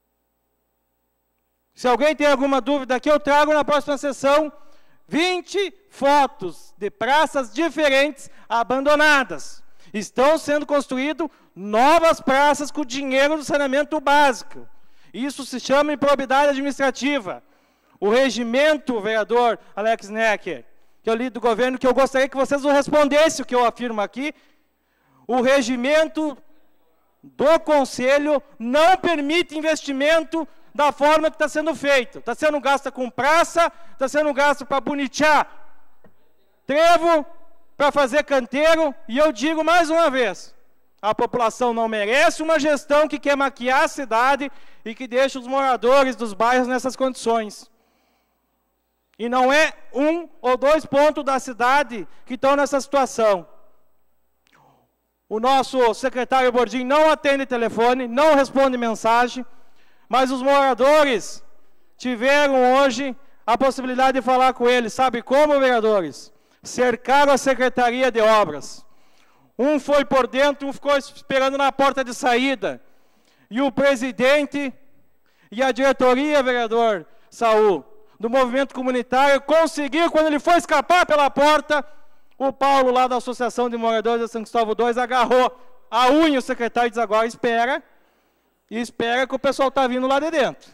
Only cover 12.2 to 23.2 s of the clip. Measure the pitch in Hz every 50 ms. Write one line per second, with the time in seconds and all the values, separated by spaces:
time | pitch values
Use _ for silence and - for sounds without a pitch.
12.2 | - - 262 269 285 294 277 - 294 277 - 294 302 233 240 269 277 269 262 269
13.2 | 277 285 311 311 269 320 311 285 285 269 254 285 294 294 311 302 269 269 285 294
14.2 | 294 277 233 - - - - 127 120 - - - - - - - - - - 202
15.2 | 254 285 254 - 262 - 254 240 - - 262 285 294 302 294 - 277 285 285 277
16.2 | 269 226 262 277 294 294 285 262 277 285 - - 277 269 - - 233 277 294 269
17.2 | 202 180 135 120 - _ _ _ _ _ _ _ _ _ _ - 185 202 220 254
18.2 | 269 269 208 233 247 226 233 262 294 311 311 294 - - 247 220 190 214 220 220
19.2 | 208 - 233 240 240 233 208 - - - - 196 208 226 226 214 - 196 214 220
20.2 | 226 220 208 190 - 185 156 120 - - - - - _ _ _ - 220 226 226
21.2 | 247 262 196 240 208 240 220 196 247 254 262 247 - 254 240 254 269 262 - 262
22.2 | 269 277 - 269 262 214 285 285 262 294 277 285 277 - - 302 294 277 277 294